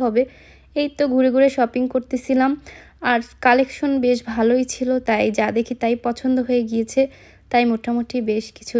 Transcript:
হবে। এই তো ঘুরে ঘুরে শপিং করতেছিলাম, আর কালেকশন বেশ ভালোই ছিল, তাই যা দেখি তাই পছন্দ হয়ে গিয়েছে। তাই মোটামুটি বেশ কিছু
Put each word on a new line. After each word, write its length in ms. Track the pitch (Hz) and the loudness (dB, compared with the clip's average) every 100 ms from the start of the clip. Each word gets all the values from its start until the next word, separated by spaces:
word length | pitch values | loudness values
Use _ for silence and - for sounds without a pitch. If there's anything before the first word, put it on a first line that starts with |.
হবে। 180 | 247 220 262 - - - _ 294 | 0 0 -2 -4 -20 -20 _ -4
এই 120 | 294 - | -4 -2
তো 60 | 294 | 0
ঘুরে 160 | 254 262 | 2 4
ঘুরে 140 | 254 277 269 | 4 2 2
শপিং 260 | 233 247 254 | -2 -2 -2
করতেছিলাম, 580 | 262 247 254 - 262 262 294 - - - - 277 | -4 -4 -6 0 2 2 -2 -8 -20 -20 -8 -2
আর 80 | 240 233 - 254 | -2 -2 -2 2
কালেকশন 460 | 247 262 - 285 269 247 | 4 2 -2 -2 0 0
বেশ 120 | 247 240 | 0 -2
ভালোই 300 | 226 226 247 254 | -2 2 2 0
ছিল, 160 | - 247 254 254 | -4 -2 -2 0
তাই 180 | 214 214 214 | 0 0 0
যা 100 | 214 214 | -2 -2
দেখি 160 | 233 233 | -4 -2
তাই 100 | 226 233 240 | -2 -2 -4
পছন্দ 300 | 233 262 254 247 | -4 -2 0 0
হয়ে 160 | 247 226 | 0 0
গিয়েছে। 320 | 226 226 - 269 - - - - | -2 -2 0 0 -2 -20 -20 -2
তাই 120 | 240 240 | 2 2
মোটামুটি 440 | 226 240 240 233 254 220 | 0 -2 -4 -2 -4 -2
বেশ 140 | 214 - - | -4 -4 -14
কিছু 180 | - 233 | -6 -4